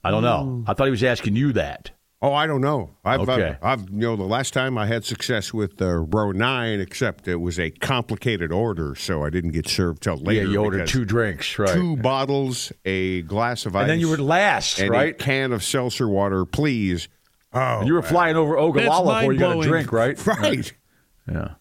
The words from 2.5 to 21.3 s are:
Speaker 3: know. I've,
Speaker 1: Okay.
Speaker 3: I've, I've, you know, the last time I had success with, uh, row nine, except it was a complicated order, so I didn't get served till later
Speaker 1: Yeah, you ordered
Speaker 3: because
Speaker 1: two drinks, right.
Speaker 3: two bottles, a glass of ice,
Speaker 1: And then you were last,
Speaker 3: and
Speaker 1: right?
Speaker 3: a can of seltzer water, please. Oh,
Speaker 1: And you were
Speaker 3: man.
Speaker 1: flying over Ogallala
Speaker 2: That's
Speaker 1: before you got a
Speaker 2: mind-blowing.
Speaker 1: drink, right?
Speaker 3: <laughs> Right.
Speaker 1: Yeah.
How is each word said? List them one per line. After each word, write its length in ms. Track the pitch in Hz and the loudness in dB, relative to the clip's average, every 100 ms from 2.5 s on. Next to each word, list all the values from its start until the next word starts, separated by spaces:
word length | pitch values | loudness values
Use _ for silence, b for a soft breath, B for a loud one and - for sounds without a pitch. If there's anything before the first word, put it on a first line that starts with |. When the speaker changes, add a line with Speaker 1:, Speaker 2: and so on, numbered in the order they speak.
| 139 | 0
Speaker 3:
know. 300 | 139 147 80 - | 0 0 -4 -6
I've, 180 | 101 131 | -2 0
Speaker 1:
Okay. 360 | 101 127 82 69 | 2 2 0 -2
Speaker 3:
I've, 180 | 107 131 | -2 -2
I've, 80 | 95 | -4
you 80 | 101 | -2
know, 160 | 117 110 | -2 -2
the 80 | |
last 300 | 95 117 131 | 0 -2 0
time 240 | 135 131 123 | -2 -2 0
I 80 | 104 | 0
had 180 | 117 | -2
success 500 | - 113 - 113 - | -4 -8 -2 -2 -2
with, 280 | 113 98 - | -4 -4 -2
uh, 100 | 92 85 | 0 0
row 360 | 80 104 104 | 0 0 0
nine, 480 | 95 120 131 113 104 | 0 0 0 -2 -2
except 480 | 92 - 120 - - | -4 -2 -4 -2 -4
it 100 | 87 | -2
was 220 | 87 85 | -2 -2
a 100 | 80 | -4
complicated 800 | - - 127 113 110 123 104 82 | -4 -2 -2 -2 -4 -2 -2 -2
order, 420 | 87 117 85 73 67 | -2 -2 -2 -6 -6
so 300 | - 82 73 | -4 -2 -2
I 40 | |
didn't 200 | 87 85 | -2 -2
get 160 | 80 76 | -4 -2
served 360 | - 87 80 | 0 0 0
till 140 | - 76 | -4 -2
later 280 | 82 107 98 | -2 0 0
Speaker 1:
Yeah, 60 | |
you 120 | 101 | 0
ordered 140 | 107 95 | 0 -2
Speaker 3:
because 140 | 85 | -2
Speaker 1:
two 120 | 131 | -2
drinks, 540 | 104 117 107 76 - - | 0 0 0 -4 -6 0
right. 140 | 101 | 2
Speaker 3:
two 240 | 170 175 147 | 2 0 0
bottles, 760 | 120 135 135 139 135 120 - - 95 | 0 0 0 0 0 -4 -8 -8 -4
a 380 | 95 92 92 | -2 -2 -2
glass 420 | 80 101 117 120 107 | -4 -2 -2 -2 -2
of 100 | 95 | 0
ice, 60 | |
Speaker 1:
And 80 | 135 | 2
then 100 | 165 | 2
you 80 | 165 | 0
were 100 | 156 | 0
last, 600 | 139 170 202 131 - - | 2 2 4 2 -2 0
Speaker 3:
and 120 | 101 | 2
Speaker 1:
right? 240 | 117 151 156 | 4 2 0
Speaker 3:
a 20 | |
can 340 | 143 135 131 | -2 0 0
of 120 | 117 | -2
seltzer 440 | - 135 123 - 120 | 0 0 -2 0 0
water, 380 | 98 101 95 90 | 2 2 2 0
please. 640 | - 147 117 98 87 - _ _ _ _ | 0 0 2 0 0 -6 _ _ _ _
Oh, 260 | 123 131 117 | -2 0 0
Speaker 1:
And 80 | 113 | 2
you 80 | 170 | 2
were 60 | |
Speaker 3:
man. 60 | - | 4
Speaker 1:
flying 240 | 175 170 160 | 2 4 4
over 180 | 151 156 | 2 4
Ogallala 480 | 170 139 233 165 185 | 4 4 4 4 4
Speaker 2:
That's 60 | 220 | 2
Speaker 1:
before 100 | 202 | 2
you 60 | - | 2
got 60 | 180 | 2
a 100 | 165 | 2
Speaker 2:
mind-blowing. 120 | 156 | 2
Speaker 1:
drink, 220 | 160 123 | 2 2
right? 360 | 113 120 - 202 | 2 2 0 -2
Speaker 3:
<laughs> 120 | 208 | 0
Right. 320 | 302 - - - _ _ _ _ | 0 0 -4 -12 _ _ _ _
Speaker 1:
Yeah. 280 | - | -6